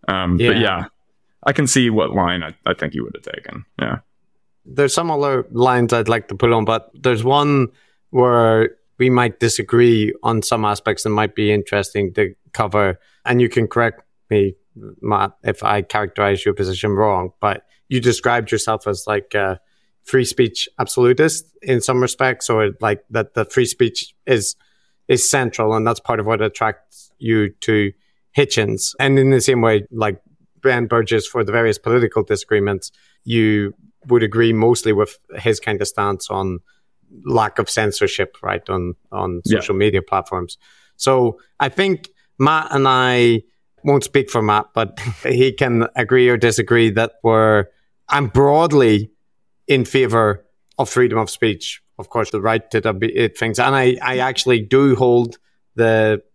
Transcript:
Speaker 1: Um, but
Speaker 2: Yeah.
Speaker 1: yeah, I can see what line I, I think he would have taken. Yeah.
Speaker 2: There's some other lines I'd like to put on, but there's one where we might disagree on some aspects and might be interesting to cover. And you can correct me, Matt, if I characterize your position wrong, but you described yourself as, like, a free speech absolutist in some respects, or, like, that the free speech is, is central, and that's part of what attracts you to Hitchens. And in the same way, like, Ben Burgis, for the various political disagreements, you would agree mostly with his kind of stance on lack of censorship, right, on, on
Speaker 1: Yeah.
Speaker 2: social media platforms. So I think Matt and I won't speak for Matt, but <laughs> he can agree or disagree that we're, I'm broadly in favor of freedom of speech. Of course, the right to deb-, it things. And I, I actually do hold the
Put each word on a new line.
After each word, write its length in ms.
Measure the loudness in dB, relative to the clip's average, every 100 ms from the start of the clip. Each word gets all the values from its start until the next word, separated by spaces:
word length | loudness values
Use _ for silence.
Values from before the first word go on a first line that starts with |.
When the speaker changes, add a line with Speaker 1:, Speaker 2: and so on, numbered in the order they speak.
| -4
Speaker 1:
Um, 300 | -4 0 2
but 180 | 2 2
Speaker 2:
Yeah. 40 |
Speaker 1:
yeah, 240 | 0 -2 -8 _ _ _ _ _
I 80 | -4
can 140 | -2 0
see 240 | 2 2
what 220 | 2 0
line 280 | 0 -2 -2
I, 120 | -8 -6
I 80 | -6
think 220 | -4 -6
he 60 | -6
would 140 | -10
have 200 | -12 -16
taken. 320 | -16 -16 -18 -18 -8
Yeah. 200 | -6 -6 _ _ _ _ _ _
Speaker 2:
There's 300 | -10 -2 0
some 160 | 0 -2
other 360 | -2 -2 -2 -4
lines 420 | 0 2 2 2
I'd 160 | 0 0
like 200 | -4 -6
to 60 |
put 180 | -2 0
on, 120 | 2
but 260 | 0 -4 -6
there's 300 | -4 -2 0
one 440 | 0 0 2 0 -2 _ _ _ _
where 600 | 0 2 4 4 2 0 -4 _ -2
we 120 | 2
might 300 | 2 0 0
disagree 760 | -2 -2 0 4 4 4 0 -2
on 200 | -2 -2
some 220 | -2 -2
aspects 400 | -2 -2 -4 -4
and 100 | -2
might 200 | -2 -2
be 180 | 0 0
interesting 640 | 0 0 -4 -4 -4 -4
to 200 | -2 -4 -4 _
cover. 460 | -6 -2 0 0 -2 _ _
And 160 | -2 2
you 80 | 2
can 180 | 0 -2
correct 360 | 0 -2 -4 _ _ _
me, 260 | 0 0 -4 _ -20 -20 -10
Matt, 320 | -4 -2 -2 _
if 220 | -8 -4
I 180 | -2 -2
characterize 640 | -2 -6 -6 -2 0 0
your 100 | -2
position 380 | -2 -4 -2 -2
wrong, 400 | 0 0 0 -4 _
but 260 | -4 -4 _ _ _
you 120 | 0
described 520 | 0 0 0 -2 -2
yourself 340 | -4 -2 -4 -4
as, 180 | -6 -4
like, 260 | -6 -4
a 240 | -4 -4 -6 _ _ _ _
free 200 | -2 -2
speech 440 | 0 0 -2 -2 -10 -8
absolutist 680 | -6 0 2 4 0 -2 -12 _
in 180 | -4 -2
some 200 | 0 0
respects, 480 | -2 -2 -2 -2 -2
or, 220 | 0 0 -2
like, 240 | -4 -4 _
that 240 | -6 -4
the 100 | -6 -2
free 180 | 0
speech 500 | -2 0 -2 -2 -14 _ -2
is, 280 | 0 0 -10 _ _ _ _ -2
is 200 | 0 2
central, 460 | 0 -2 -2 0
and 100 | 0 -2
that's 120 | -2
part 220 | -4 -4
of 60 | -2
what 140 | -2
attracts 720 | -2 -2 -4 -4 _ -20 -20 _
you 320 | -2 0 0 -4
to 300 | -2 0 -2 -6 _ _ _ -2
Hitchens. 580 | 0 0 -2 -4 -8 -2
And 180 | 2 4
in 120 | 4
the 100 | 4
same 220 | 2 2
way, 240 | 2 0 -2
like, 320 | -4 -4 -4 _ _ _ _
Ben 240 | 0 0 0
Burgis, 400 | -2 0 -2 -2
for 160 | -4
the 100 | -2
various 260 | 0 0 -2
political 440 | 0 0 2 -2
disagreements, 720 | -2 -4 0 0 0 -4 -8 _ _ _
you 500 | -4 0 2 2 -2 -10 _ _ 0
would 160 | 2
agree 300 | 2 2 2
mostly 400 | 2 2 2 0
with 260 | 0 0 -6 _ -4
his 220 | -2 -2
kind 220 | -4 -4
of 80 | -4
stance 420 | -4 -4 -4 -6
on 300 | -6 -6 -8 _ _ _ _ _ -16
lack 340 | -2 0 0 -2
of 100 | -4
censorship, 680 | -2 -2 0 -2 -2 -6 _
right, 260 | -6 -6 -6
on, 260 | -6 -6 -10 _
on 300 | -8 -6 -6
Speaker 1:
Yeah. 140 | -2 -2
Speaker 2:
social 160 | 0
media 280 | 0 0 0
platforms. 560 | -2 -4 -4 -8 -8 -14 _ _ _ _
So 420 | 0 2 2 -2 _ _
I 80 | -4
think 400 | -2 -2 -2 -8 _ _ -2
Matt 300 | 0 0 -2
and 160 | 0 2
I 560 | 2 2 2 2 2 -4 _ _ _
won't 200 | 0 0
speak 260 | 2 -2 0
for 120 | -2
Matt, 240 | 0 0 0
but 240 | -4 -4 -6
<laughs> 220 | -12 -8
he 280 | -4 2 2
can 340 | 2 0 0 0 -2
agree 320 | 2 4 4
or 80 | 4
disagree 540 | 2 0 2 4 4
that 220 | 2 -4 _
we're, 440 | 2 4 4 2 0 _ _ _ -4
I'm 180 | -2 0
broadly 840 | 2 4 4 4 4 4 4 0 _ _ _ _ _ -2
in 180 | 0
favor 600 | 2 0 2 2 0 -2 _ _ _ -6
of 100 | -4
freedom 300 | 2 2 0
of 120 | -4
speech. 520 | -2 -4 -4 -10 -14 _ -18
Of 100 | -8
course, 220 | -6 -2
the 100 | 0
right 280 | 0 -2 -2
to 100 | -2
deb-, 220 | -2 -2
it 320 | -2 0 -2 -2
things. 200 | -4 0
And 160 | 0
I, 220 | 4 2 2
I 160 | -2 -2
actually 420 | -2 -2 0 0
do 340 | 2 2 4 4
hold 420 | 4 2 0 -8 _ _ _
the 480 | 0 2 4 2 0 _